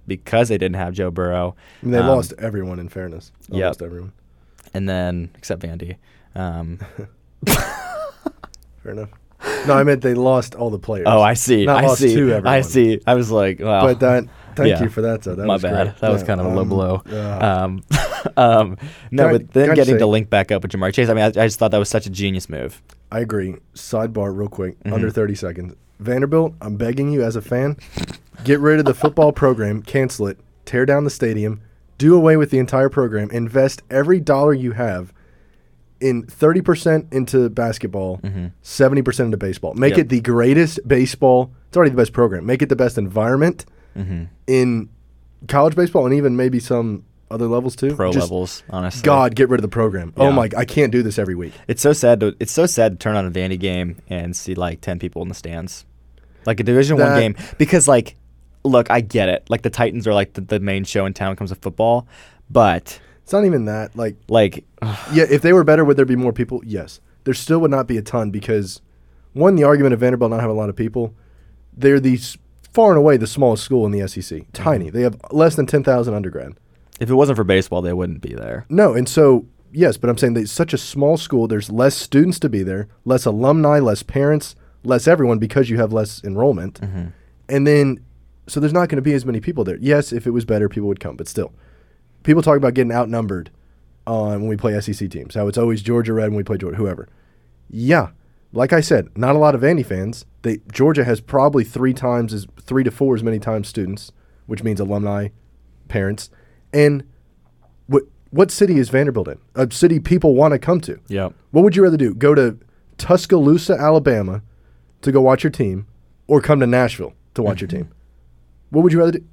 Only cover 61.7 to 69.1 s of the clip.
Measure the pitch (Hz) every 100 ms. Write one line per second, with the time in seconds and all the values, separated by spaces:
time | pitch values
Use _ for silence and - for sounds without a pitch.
61.7 | 82 113 120 120 - - _ _ 123 104
62.7 | 85 - - - _ - 196 202 147 107
63.7 | 107 107 113 113 - - 113 101 - -
64.7 | _ 110 104 - 156 151 139 165 185 151
65.7 | 156 147 139 127 123 127 113 117 127 113
66.7 | 101 - - _ _ 135 123 - 165 156
67.7 | 135 123 113 101 120 107 98 - 107 95
68.7 | - _ _ _